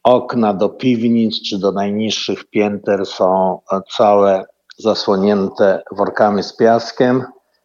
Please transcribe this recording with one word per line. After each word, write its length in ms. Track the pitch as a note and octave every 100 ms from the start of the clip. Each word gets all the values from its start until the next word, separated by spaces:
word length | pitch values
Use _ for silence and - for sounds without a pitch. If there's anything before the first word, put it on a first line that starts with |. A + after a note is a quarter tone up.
okna 500 | A#2+ B2 - A#2+ G#2+
do 140 | F#2+ G2+
piwnic 760 | - C3 A#2 A#2 A#2 A2 - -
czy 100 | G2+
do 140 | G2
najniższych 720 | F#2+ G2+ G#2 A2 - - F#2+
pięter 600 | - G#2+ G#2 G2+ - G2 F#2+
są, 540 | - F#2 F#2+ F#2+ F2 -
e, 80 | F#2+ - -
całe 480 | G#2 G2+ G2 F#2+ F#2+ _ _ -
zasłonięte 1040 | G#2+ G2 - G2 G2+ G2+ F#2+ - G2 F2+ -
workami 500 | G2 F#2 - G#2+ G2+
z 140 | - -
piaskiem. 680 | A2+ A2+ - - B2+ B2+ B2+ - _ _